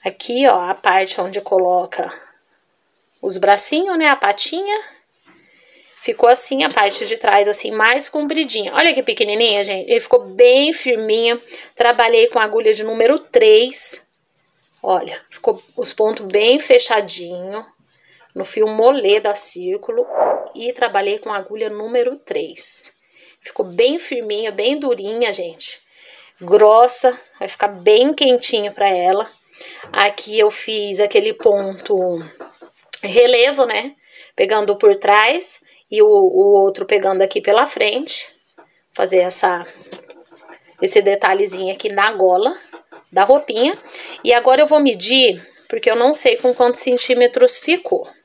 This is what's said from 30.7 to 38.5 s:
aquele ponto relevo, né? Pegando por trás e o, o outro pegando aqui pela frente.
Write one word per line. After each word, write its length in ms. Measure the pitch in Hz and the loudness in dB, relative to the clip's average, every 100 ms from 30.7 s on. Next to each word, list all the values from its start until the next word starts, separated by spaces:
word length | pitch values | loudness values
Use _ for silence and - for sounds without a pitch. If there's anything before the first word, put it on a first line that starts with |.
| 220 208 190 | -6 -6 -2
aquele 340 | 202 208 214 | 2 2 0
ponto 880 | 214 220 202 196 196 - 196 185 170 165 _ - _ - _ _ - | 0 0 0 -4 -10 -4 -2 -2 -6 -10 _ -20 _ -20 _ _ -10
relevo, 640 | 202 202 240 247 254 277 233 | 0 4 4 4 2 2 0
né? 280 | 208 254 _ _ - - | -2 -6 _ _ -20 -20
Pegando 420 | - 196 214 208 202 | -4 0 0 0 2
por 180 | 214 202 | 4 4
trás 640 | - 208 220 330 - - _ _ _ | 2 2 2 0 -4 -8 _ _ _
e 120 | 214 | 2
o, 40 | 214 | 6
o 460 | 208 190 185 202 202 | 6 4 4 4 4
outro 240 | 196 196 | 2 -2
pegando 380 | 196 208 196 190 | -2 0 0 0
aqui 180 | 190 202 | -2 -2
pela 260 | 202 214 277 | 0 2 0
frente. 600 | - 208 226 311 - - _ _ | -2 -2 -2 -8 -10 -12 _ _